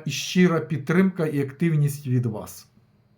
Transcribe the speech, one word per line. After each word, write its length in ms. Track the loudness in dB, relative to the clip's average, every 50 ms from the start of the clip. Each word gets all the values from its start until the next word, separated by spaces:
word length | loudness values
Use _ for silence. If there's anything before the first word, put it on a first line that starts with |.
| -4
і 60 | -6
щира 500 | -6 -6 -6 -2 2 4 4 4 4 2
підтримка 640 | -2 -4 -6 -6 -2 0 2 4 4 2 2 0 -2
і 140 | -2 0 -2
активність 640 | -2 -2 -2 -2 0 2 2 2 2 2 0 -4 -4
від 200 | -2 0 0 0
вас. 420 | -2 -4 -6 -10 -14 -16 -20 -20 _ _ _ _ _ _ _ _ _ _